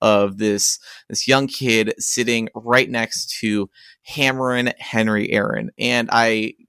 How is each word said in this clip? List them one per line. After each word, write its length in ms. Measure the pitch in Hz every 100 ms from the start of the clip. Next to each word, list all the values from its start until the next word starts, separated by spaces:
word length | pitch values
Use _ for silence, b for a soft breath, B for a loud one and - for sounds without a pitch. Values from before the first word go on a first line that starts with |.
of 340 | 110 104 101 98
this, 400 | 107 101 - - B B -
this 180 | 110 -
young 180 | 135 135
kid 480 | - 131 113 107 -
sitting 500 | - 123 120 117 110
right 360 | 113 117 123 -
next 480 | 117 113 - - -
to 280 | 113 104 98 b b b -
Hammerin' 640 | 147 135 131 127 123 123 -
Henry 520 | - 113 110 107 -
Aaron. 380 | 107 107 110 117 -
And 300 | 120 120 117
I 420 | 117 113 110 110 -